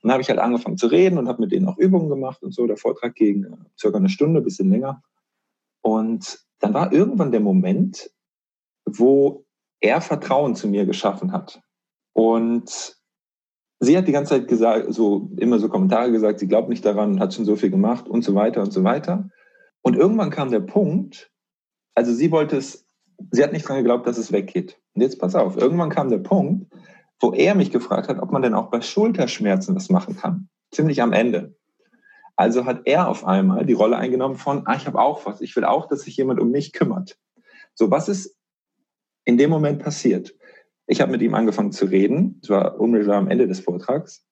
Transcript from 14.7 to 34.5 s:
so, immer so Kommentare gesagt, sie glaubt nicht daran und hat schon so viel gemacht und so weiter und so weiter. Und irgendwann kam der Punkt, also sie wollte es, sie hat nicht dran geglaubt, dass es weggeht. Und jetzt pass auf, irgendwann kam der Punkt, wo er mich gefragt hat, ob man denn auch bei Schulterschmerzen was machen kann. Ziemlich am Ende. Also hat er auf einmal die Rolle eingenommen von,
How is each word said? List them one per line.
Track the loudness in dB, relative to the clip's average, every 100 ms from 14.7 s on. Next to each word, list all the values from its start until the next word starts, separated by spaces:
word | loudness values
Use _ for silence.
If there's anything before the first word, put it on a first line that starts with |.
| 2 -2
so, | 0 0 0 -4 -4
immer | 0 2
so | 0
Kommentare | 0 2 2 2
gesagt, | 2 2 0
sie | 0
glaubt | 0 0
nicht | -2
daran | -2 0 0
und | 0
hat | -2
schon | -2
so | -2 0
viel | 0
gemacht | 2 0 -2 -2
und | -2
so | 0
weiter | 0 0 0
und | -4
so | 0
weiter. | 0 0 -2 -6 -6 _ _ _ _ _
Und | -2 2
irgendwann | 2 2 -2
kam | -4 -2
der | -2
Punkt, | 0 0 0 -2 -6 -14 -20 _ _ _ _ _ _
also | -2 0
sie | 0 2
wollte | 2 0 -4
es, | -6 -18 _ _ _ _ -4
sie | 2
hat | 2
nicht | 0 -4
dran | -2
geglaubt, | 2 0 -2
dass | -4
es | -2
weggeht. | -4 -2 -6 -8 -16 _
Und | -2
jetzt | -2 0
pass | -2
auf, | 0 0 2
irgendwann | 0 2 -2
kam | -2 0
der | -2
Punkt, | 0 0 0 -2 -6 -20 -20 -20 _ _
wo | 0
er | 2 2
mich | 4 2
gefragt | -2 -2 -4 -2
hat, | -6
ob | -2
man | 0
denn | 0
auch | 0 -2
bei | -4
Schulterschmerzen | -2 0 0 2 -2 -2 0 0 0
was | -4 2
machen | 0 0 -8
kann. | -6 -6 -8 _ _
Ziemlich | -2 0 2
am | 2
Ende. | 2 2 -2 -6 _ _ _ _ _ _ _ -8 0
Also | 2 2
hat | -2 -4 0
er | 2 2
auf | -2 0
einmal | 2 2 2 0
die |
Rolle | 2 2 2
eingenommen | -2 -2 -2 -4
von, | -4